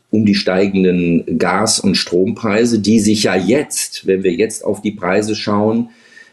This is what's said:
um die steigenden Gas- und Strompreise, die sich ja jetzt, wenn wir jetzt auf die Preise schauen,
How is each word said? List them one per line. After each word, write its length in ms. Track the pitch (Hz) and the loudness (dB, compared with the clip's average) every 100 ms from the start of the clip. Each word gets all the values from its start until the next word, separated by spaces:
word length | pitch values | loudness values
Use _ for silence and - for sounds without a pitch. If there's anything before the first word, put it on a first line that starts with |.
| _ | _
um 140 | 110 | 0
die 120 | 107 101 | 2 2
steigenden 1040 | 98 92 101 95 92 87 85 85 - 82 | 0 0 2 2 2 2 2 0 0 -2
Gas- 420 | 90 95 110 - | 0 0 0 0
und 160 | 101 90 | 0 0
Strompreise, 800 | - 87 98 104 113 104 120 113 | 0 0 0 -2 -2 0 2 2
die 220 | 101 113 | 2 2
sich 240 | 104 104 | 2 2
ja 100 | 113 | 0
jetzt, 720 | 92 90 139 143 - - - - | 0 2 0 0 -6 -8 -6 -2
wenn 160 | 95 | 0
wir 100 | 95 | 0
jetzt 320 | 87 107 - | 0 -2 -2
auf 160 | - 101 | -6 -4
die 120 | 107 | -6
Preise 420 | 98 87 98 107 | -6 -2 -2 -2
schauen, 540 | 104 - 104 107 113 117 _ _ - - | -4 -2 0 0 0 -4 _ _ -20 -10